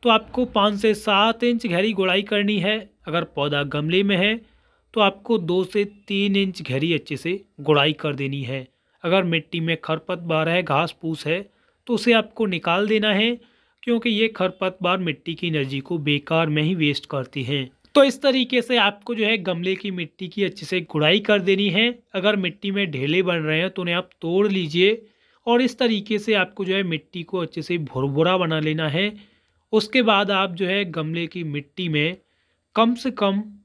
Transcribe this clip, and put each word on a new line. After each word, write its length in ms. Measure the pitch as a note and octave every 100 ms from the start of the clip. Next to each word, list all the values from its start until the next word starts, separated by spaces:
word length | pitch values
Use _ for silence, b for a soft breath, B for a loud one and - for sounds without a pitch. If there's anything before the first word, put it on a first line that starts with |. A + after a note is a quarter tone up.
तो 60 | A#3+
आपको 360 | A3 A3 - B3
पाँच 340 | G#3+ G3+ G3+
से 140 | A3
सात 500 | G#3 G#3+ G3 G#3+ A3+
इंच 240 | A#3+ A#3+ A3+
गहरी 240 | E3+ G#3
गुड़ाई 280 | G3 F#3+ F#3
करनी 360 | G#3 G#3+ G#3 G#3
है। 180 | F3+ G#3+ G#3 _ -
अगर 160 | E3
पौधा 400 | E3+ - C#3+ C#3+
गमले 400 | C#3+ C#3+ D3+ F3
में 140 | G3+ F#3+
है, 180 | G3 A3+ b b b b b
तो 80 | -
आपको 360 | G3+ G3 - A3+
दो 260 | E3 F3+
से 220 | F#3 G#3 G3+
तीन 500 | - - G3 G3+ G3
इंच 260 | G3 F3+
गहरी 320 | D#3+ C3 D#3+
अच्छे 240 | D#3+ - C#3
से 280 | E3 F#3+ - -
गुड़ाई 320 | C#3+ D3 C#3+
कर 220 | D3+ D#3 C#3
देनी 260 | C#3 C#3
है। 260 | B2+ C3+ B2+ _ _ _
अगर 200 | F3 F#3
मिट्टी 360 | F3 E3 D#3+ E3+
में 180 | E3 E3
खरपतवार 680 | - D#3 - F3+ E3+ D#3+ D#3+
है, 140 | E3+
घास 320 | F3 C#3 E3+ -
फूस 260 | E3 D#3+ -
है, 220 | E3+ G3+ _ _ _ -
तो 60 |
उसे 200 | A#3 -
आपको 320 | A3+ G#3+ - A3
निकाल 420 | F3 F3 F3 G#3
देना 260 | G#3+ G#3+
है, 260 | G3 A3+ A#3+ b b b b
क्योंकि 260 | - A#3 A#3+
ये 180 | G#3+ A3+
खरपतवार 680 | G#3+ F#3 F#3 F#3 F#3 F3 F#3
मिट्टी 360 | F3+ C#3+ -
की 140 | D#3+ F3
एनर्जी 320 | D#3 C#3 C#3
को 180 | - F3
बेकार 520 | D3 C#3+ C#3+ E3 E3
में 140 | D3+
ही 120 | D3+ F3+
वेस्ट 300 | D3+ C#3 -
करती 380 | C#3+ B2+ -
हैं। 260 | B2 C#3+ B2+ _ _ -
तो 80 |
इस 180 | C#4 C4+
तरीके 400 | D4 C4 B3 B3+
से 160 | A#3 B3
आपको 380 | G3+ G3+ - A#3
जो 100 | G#3+
है 120 | A3+
गमले 380 | F3 F3 F3+ F#3+
की 160 | G3+
मिट्टी 360 | F#3 E3 _ F#3
की 160 | E3+
अच्छे 220 | F#3+ B2 D3
से 160 | F#3
गुड़ाई 380 | D#3+ D#3 D3+ F#3+
कर 200 | G#3 G#3
देनी 300 | F3+ F#3+ G3+
है। 340 | F3+ A#3 A#3+ _
अगर 220 | G3 F#3+ G#3
मिट्टी 360 | F#3 - G3
में 200 | G3 G3
ढेले 300 | C#3+ C#3 E3+
बन 120 | F3+ E3+
रहे 240 | D3+ D#3
हैं, 100 | F#3
तो 120 | F#3
उन्हें 140 | F3 F3
आप 140 | F#3 _
तोड़ 260 | E3 F3+ G#3
लीजिए 580 | F#3+ E3+ D#3+ F#3 A3+ b b b b -
और 140 | A#3+
इस 160 | B3+ B3+
तरीके 400 | B3 G#3+ G#3 G#3+
से 140 | G#3
आपको 320 | G#3+ F#3 - F#3
जो 100 | F#3+
है 80 |
मिट्टी 400 | F#3+ D#3+ - F3+
को 140 | E3 F#3
अच्छे 240 | E3 -
से 160 | D#3 F3
भुरभुरा 600 | D3 - C#3 C#3 E3 F#3
बना 220 | E3+ D#3+
लेना 280 | D#3 D#3 D#3
है। 440 | D3 G#3 G#3+ B B B B B
उसके 280 | A3 G#3+ C4
बाद 300 | A3+ G3 G3+
आप 200 | G3 G3
जो 140 | E3+ F#3
है 180 | G3 G3
गमले 420 | E3 D#3 E3 E3+
की 160 | F3+
मिट्टी 460 | D#3+ C#3+ C#3+ - F3+
में 280 | D3+ D3+ F#3 _ _ _ _ _ -
कम 180 | A3+ A#3+
से 160 | C4+
कम 280 | B3+ G3+ G3 G#3+ -